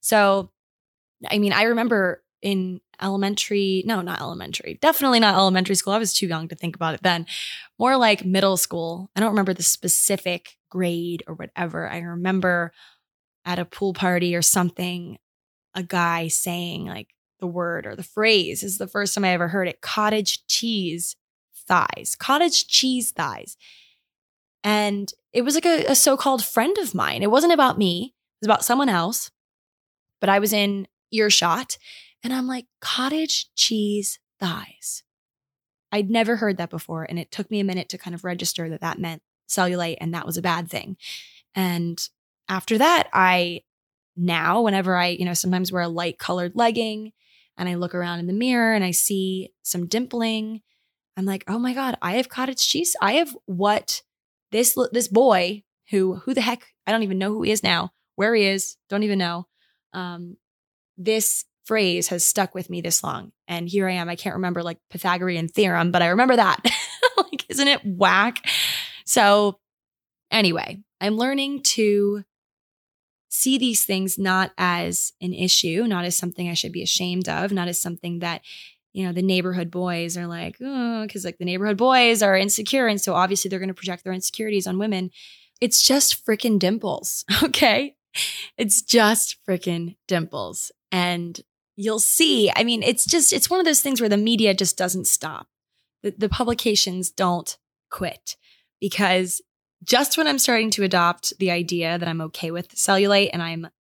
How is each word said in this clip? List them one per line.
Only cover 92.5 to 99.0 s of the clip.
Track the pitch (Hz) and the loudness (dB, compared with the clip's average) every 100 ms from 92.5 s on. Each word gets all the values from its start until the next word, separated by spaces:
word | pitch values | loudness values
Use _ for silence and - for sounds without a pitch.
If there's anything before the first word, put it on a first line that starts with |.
I | - | 4
mean, | 233 233 | 0 2
it's | - 233 | 0 2
just, | - 339 - | 2 4 4
it's | 269 - | 2 0
one | 370 | 2
of | 330 | 4
those | 302 | 2
things | 277 254 | 0 0
where | 226 | 2
the | 202 | 2
media | 214 226 220 | 4 4 4
just | 190 185 - | 2 0 0
doesn't | 180 185 - | -2 -2 -2
stop. | - 156 143 - _ _ _ _ _ | -2 -2 -12 -16 _ _ _ _ _
The, | 202 202 | -8 -4
the | 208 | -2
publications | - 233 240 233 208 - 180 185 | 0 -2 0 0 2 0 -2 -6
don't | - 185 175 - - _ _ _ | -2 0 0 -6 -14 _ _ _
quit | - 180 - - - _ _ _ _ | -8 -8 -8 -14 -16 _ _ _ _
because | 202 - | -6 0